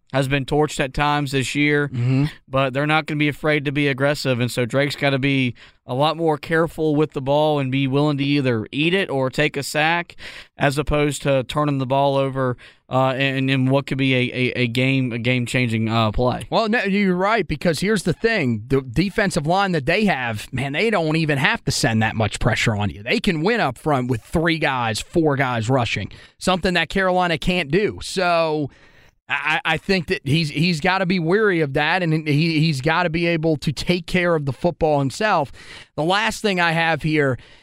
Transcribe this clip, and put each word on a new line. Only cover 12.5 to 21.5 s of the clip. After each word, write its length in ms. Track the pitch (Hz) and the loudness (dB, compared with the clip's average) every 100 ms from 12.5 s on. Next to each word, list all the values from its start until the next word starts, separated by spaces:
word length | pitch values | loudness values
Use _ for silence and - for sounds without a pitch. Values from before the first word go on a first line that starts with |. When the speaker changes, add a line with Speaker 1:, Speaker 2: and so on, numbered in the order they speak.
| 120 - - - | -4 -10 -20 -4
Speaker 1:
uh, 260 | 131 131 131 | 0 2 2
in, 320 | 139 135 135 | 0 0 0
in 220 | 135 131 | 2 2
what 160 | 139 135 | 2 0
could 100 | 135 | 0
be 140 | 135 | 2
a, 60 | 127 | 2
a, 440 | 123 127 127 - | 0 0 -2 0
a 40 | 123 | -2
game, 460 | 117 131 135 127 | 0 0 0 -2
a 60 | 117 | -2
game-changing, 720 | 117 127 117 127 123 113 110 | 0 0 0 0 0 0 0
uh, 220 | 113 110 | 2 2
play. 340 | 113 123 120 - | 2 0 -2 -2
Speaker 2:
Well, 180 | 180 220 | -2 0
no, 140 | 220 | 0
you're 320 | 196 196 196 | 0 2 2
right, 320 | 180 196 226 151 | 2 0 0 -2
because 320 | 156 180 151 | -2 0 0
here's 240 | 190 214 | 0 0
the 100 | 180 | 0
thing. 520 | - 226 220 131 113 120 | 0 0 2 0 -2 0
The 140 | 135 | 0
defensive 680 | 131 113 196 202 196 - 147 | 0 0 0 0 0 0 0
line 240 | 185 196 | 0 2
that 140 | 165 131 | 0 0
they 200 | 185 208 | 2 2
have, 460 | 139 123 107 - | 0 -2 -6 -6
man, 200 | 120 139 | -6 -4
they 180 | 147 220 | -2 0
don't 240 | 208 156 | 0 0
even 240 | 160 151 139 | 0 0 2
have 240 | 185 | 0